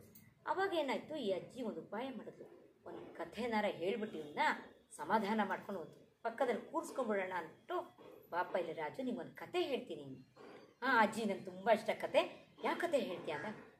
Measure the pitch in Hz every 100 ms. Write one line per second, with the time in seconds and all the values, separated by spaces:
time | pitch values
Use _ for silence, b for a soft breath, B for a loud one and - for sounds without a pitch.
0 | B B B B - 359 381 330 277 202
1 | - 311 208 180 - 247 220 165 - 208
2 | 262 214 156 - - - - _ - -
3 | - - 165 196 233 214 202 147 175 202
4 | 214 160 147 190 302 - - - - -
5 | 156 220 196 220 196 175 - 190 151 -
6 | - _ 233 226 254 208 - 311 - -
7 | 226 202 185 180 160 - - 349 - -
8 | - - - 170 175 190 160 160 151 -
9 | 254 180 156 - 165 359 311 233 - 151
10 | 139 127 - - - - - - 254 240
11 | 214 220 208 185 - 185 202 220 - -
12 | 165 277 - - - - 262 330 349 277
13 | 185 165 147 147 214 - -